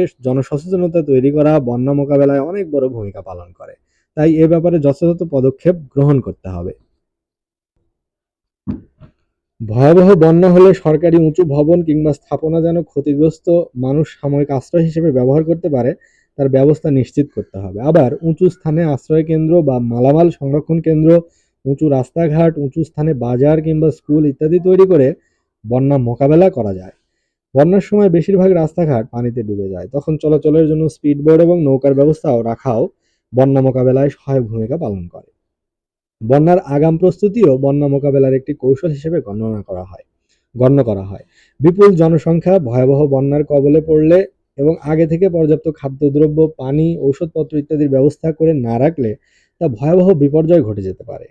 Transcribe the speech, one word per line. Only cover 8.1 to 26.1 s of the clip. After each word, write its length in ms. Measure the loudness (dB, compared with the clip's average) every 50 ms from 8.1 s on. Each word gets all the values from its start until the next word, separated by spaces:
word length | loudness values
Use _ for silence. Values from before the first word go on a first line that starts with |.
| _ _ _ _ _ _ _ _ _ _ -12 -12 -12 -12 -12 _ _ _ -20 -20 _ _ _ _ _ _ _ _ _ -14
ভয়াবহ 480 | -10 -6 -2 2 4 6 6 6 6 6 6
বন্যা 320 | 6 6 4 4 4 4 4
হলে 200 | 6 6 6 6 4
সরকারি 420 | 2 0 -2 0 0 2 2 2 4
উঁচু 220 | 2 2 2 0 -2
ভবন 320 | 0 0 0 2 2 2 0
কিংবা 300 | 0 0 -2 0 0 -2
স্থাপনা 460 | -4 -4 _ -8 -8 -6 -4 -2 -2 -2
যেন 160 | -2 0 -2 -2
ক্ষতিগ্রস্ত 640 | -4 _ -6 -6 -4 -2 0 0 0 0 0 -2 -2 0 0 0 0 -4 -8
মানুষ 300 | -6 -4 -2 -2 -2 -2 -4
সাময়িক 380 | -6 -8 -6 -4 -2 -2 -2 -2
আশ্রয় 340 | -4 -6 -6 -2 -2 -2 0
হিসেবে 220 | 0 -2 -2 -2 0
ব্যবহার 300 | 0 0 2 2 2 0 0
করতে 240 | -2 -4 -4 -2 -4
পারে, 220 | -2 -2 -2 -2 -4 -6 _ _ _ _ _ _ _ -4
তার 100 | -4 0
ব্যবস্থা 400 | 2 2 2 2 2 0 -2 -2
নিশ্চিত 360 | -2 -2 -2 -2 -2 -4 -4 -4
করতে 260 | -6 -12 -12 _ -12 -14
হবে। 200 | -12 -12 -10 -6
আবার 280 | -4 0 2 2 2 2 -2 -4
উঁচু 240 | -4 -4 -2 0 0 -2
স্থানে 320 | -2 _ -6 -4 -2 -2 -2
আশ্রয় 380 | -2 -2 -4 _ -2 -2 -2 0
কেন্দ্র 280 | 0 -2 -2 0 2 2 2
বা 140 | 2 0 -2 -2 -2
মালামাল 440 | -4 -2 0 0 2 2 2 2 0
সংরক্ষণ 480 | 0 -4 -6 -4 -4 -4 -2 -2 -4 -2
কেন্দ্র, 300 | 0 0 0 2 4 4 4 2 2 _ _ _ _ _ _ _ -6
উঁচু 220 | -6 -4 -2 -2 0
রাস্তাঘাট, 640 | 0 -2 -4 -4 -4 -4 -2 -2 0 2 0 0 0 -2
উঁচু 220 | -6 -6 -6 -6 -8
স্থানে 280 | -6 -6 -4 -4 -2 -2 -4
বাজার 400 | -4 -4 -2 0 2 2 2 0
কিংবা 260 | 0 -2 -2 0 0 -2
স্কুল 320 | -2 -4 _ -2 0 0 0
ইত্যাদি 320 | 0 -2 -2 -2 0 0 0
তৈরি 240 | 2 2 4 6 6
করে 220 | 6 6 4 4 2 0 -4 _ _ _ _ _ _ _ _ -8
বন্যা 320 | -4 -2 0 0 2 0 0
মোকাবেলা 480 | 0 -2